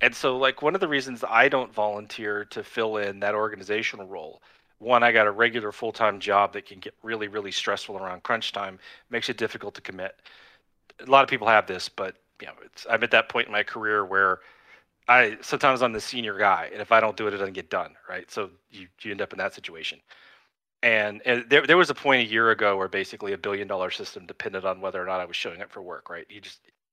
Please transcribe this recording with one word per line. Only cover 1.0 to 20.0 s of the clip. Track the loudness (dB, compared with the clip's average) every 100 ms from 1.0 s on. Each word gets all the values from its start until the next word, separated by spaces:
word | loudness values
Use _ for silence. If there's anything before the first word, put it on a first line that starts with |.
| -2 -6 2
I | 4 6
don't | 4 0
volunteer | -2 -2 -2 -10 -8 -6 -6 -6
to | -12
fill | -6 -2 -2 0
in | -4 -2
that | -2
organizational | 0 -2 -6 -4 -2 -2 -6 -12
role, | -12 -14 -18 _ _ _ _
one, | 2 4
I | 6
got | 6 4
a |
regular | 4 0 0 -6
full-time | -6 -8 0 0 0
job | 2 4 4
that | 0
can | -14 -16
get | -18 -14
really, | -8 -6 -6
really | -6 -6
stressful | -4 -2 -4 -6 -10
around | -10 -8
crunch | -4 -2 -2
time, | -6 -8 -10 -20 -20 _
makes | -6 -4
it | -4
difficult | -6 -6 -12
to | -12
commit. | -14 -10 -10 -12 -20 -20 -20 _ _ _ _ -18 4
A |
lot | 4
of | 6
people | 2 4
have | 4 4
this, | -4 -8
but, | -8 -8 -10 _ -20
you | -20
know, | -18
it's, | -20 -16 -2
I'm | 0
at | 4
that | 2 2
point | -2 -2
in |
my | -2
career | -4 -4 -2 0 2
where | 2 4 2 -6 _ _ -20 _ _ 4
I, | 6 6 0
sometimes | -6 2 2 4
I'm | 0
the | 0
senior | -6 -6 -6 0
guy, | 2 2 -2
and | -10
if | 2
I | 4
don't | 4 0
do | -4
it, |
it | -4
doesn't | -6
get | -6 -6
done, | -6 -6 -12 -14
right? | -14 -10
So | -8 -8 _ _
you, | -20 -20 _
you | -10
end | -8
up | -8
in | -6
that | -6
situation. | -8 -14 -10 -10 -10